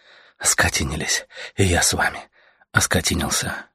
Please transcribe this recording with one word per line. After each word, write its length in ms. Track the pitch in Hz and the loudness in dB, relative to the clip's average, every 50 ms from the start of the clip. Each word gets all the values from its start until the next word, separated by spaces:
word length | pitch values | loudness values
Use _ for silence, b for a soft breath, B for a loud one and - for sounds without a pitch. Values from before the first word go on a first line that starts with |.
| b b b b b b b b | b b b b b b b b
Скотинились. 840 | - - - - - 87 - - - 67 76 80 - - - - - B B B B B B | 0 0 2 4 2 2 2 0 -2 -2 -4 -4 -2 -2 -2 -4 -4 B B B B B B
И 80 | - 98 | 2 2
я 160 | 90 87 87 | 4 4 4
с 120 | - - - | 2 2 2
вами. 260 | 85 80 - - - - - b b b b b b b b | 0 0 -2 -2 -6 -14 -18 b b b b b b b b
Оскотинился. 800 | - - - - - 92 - - 87 82 76 76 - - - 92 87 - - - | 0 0 2 2 2 0 2 0 0 0 0 0 -2 -2 -2 -4 -6 -8 -12 -16